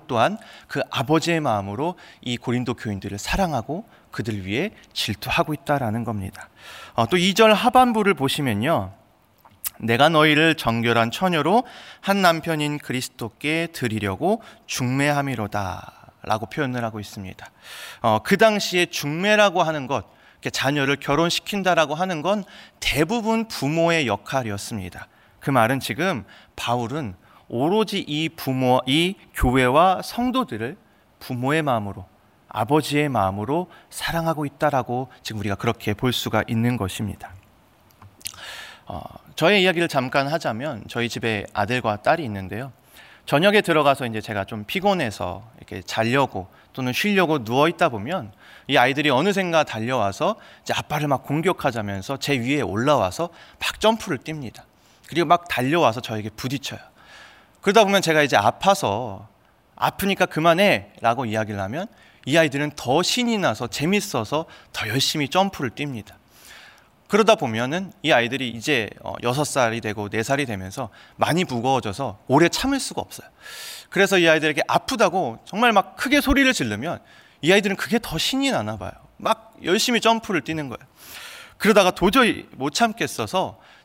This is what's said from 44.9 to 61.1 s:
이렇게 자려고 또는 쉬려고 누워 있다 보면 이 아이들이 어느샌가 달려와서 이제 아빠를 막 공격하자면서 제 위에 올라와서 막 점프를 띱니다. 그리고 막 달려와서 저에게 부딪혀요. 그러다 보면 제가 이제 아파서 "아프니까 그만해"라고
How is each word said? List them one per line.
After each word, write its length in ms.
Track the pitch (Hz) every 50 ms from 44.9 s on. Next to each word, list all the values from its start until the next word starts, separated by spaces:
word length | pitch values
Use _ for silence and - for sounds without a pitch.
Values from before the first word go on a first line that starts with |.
| 196 180 143 110 101 - 92 90 90 98 104 - - -
이렇게 240 | - - 98 95 90
자려고 640 | - - 113 113 113 123 143 135 123 - 98 90 - _ - _ _ -
또는 200 | 135 127 127 123
쉬려고 520 | - - 208 202 190 180 151 156 143 113
누워 240 | 107 120 135 147 165
있다 200 | 175 - 180 156
보면 440 | 120 104 98 131 180 185 117 101 - _ - - - - -
이 100 | - 135
아이들이 340 | 139 123 131 139 143 147 151
어느샌가 540 | 131 127 165 208 190 196 190 175 165 160 147
달려와서 720 | - - 110 110 120 131 123 101 98 98 - 147 185 226 - - - - - -
이제 100 | - 120
아빠를 320 | - - - 151 151 151 147
막 140 | 139 123 -
공격하자면서 920 | - 143 156 165 185 170 - - 143 110 117 101 101 98 98 95 - 139 135
제 200 | - 147 143 127
위에 220 | 117 127 143 151
올라와서 680 | 120 87 92 107 123 143 147 127 98 90 92 - 165 175 - - - - - -
막 200 | - - - -
점프를 380 | - 320 233 220 - 196 156 120
띱니다. 460 | - - 156 151 135 104 - - - _ _ _ _ _ _ _ _
그리고 200 | - - 165 170
막 200 | 143 175 170 - -
달려와서 520 | - 123 127 135 156 175 156 120 110 127
저에게 300 | - - 110 107 104 110
부딪혀요. 500 | - - - 127 139 139 - - 107 98 - - _ _ - - - - - - - - _ _ _ _
그러다 240 | - 196 202 226 214
보면 180 | 190 196 196 -
제가 200 | 165 160 156 147
이제 140 | 127 147
아파서 920 | 107 101 113 - - - 196 196 - - 110 98 110 127 113 95 104 104 - _ _ _ _ _ _ _ _ -
"아프니까 500 | - - 139 - - 190 196 190 - 185
그만해"라고 1000 | - - 156 156 170 165 175 208 196 147 101 92 - - - - 117